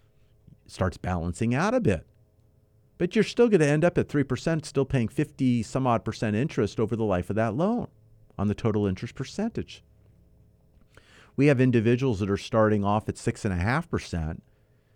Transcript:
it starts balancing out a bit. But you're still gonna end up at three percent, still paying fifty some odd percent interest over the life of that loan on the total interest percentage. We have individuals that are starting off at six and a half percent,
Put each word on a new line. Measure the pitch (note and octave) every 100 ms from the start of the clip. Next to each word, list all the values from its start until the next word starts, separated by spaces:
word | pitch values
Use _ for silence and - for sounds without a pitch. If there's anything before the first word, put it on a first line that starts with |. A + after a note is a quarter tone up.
| _ _ _ _ _ - -
it |
starts | - F#2 -
balancing | F2 F2+ E2 F2 A#2 B2+
out | G3
a | B3+
bit. | F3+ F2+ - _ _ _ _ _ _ _ _ -
But | F3+ A3
you're |
still | G3+ - A#3+
gonna | G3+
end | D3 D3+ E3+
up | -
at | G#2+
three | D3
percent, | C#3 B2 - E3 -
still | -
paying | C3+ C3+ A2
fifty | - D3+ - C3 A#2+
some | G#2+ C3 C3
odd | A2+
percent | - G#2+ A2+ G#2
interest | D3 - G#2 -
over | G#2+ A2
the | A2
life | F2+ F2
of | G2+
that | A2+ G#2+
loan | F#3 A#3+ - _ _ - - -
on | G2+
the |
total | G2 A#2 G#2 G#2
interest | F2+ A#2+ -
percentage. | C3 - A3 - F2 - _ _ _ _ _ _ _ _ _ _ _ _ _ - - -
We | C#3+
have | C3
individuals | C3 A#2+ A2 A#2+ C3+ G2+
that | G2+
are | G2
starting | - A2+ G#2+ G#2+
off | G2+ G#2 -
at | -
six | - A#2+ A2
and |
a | F2+
half | F#2 C#3 -
percent, | F#2+ - F2 D#2+ - - _ _ _ _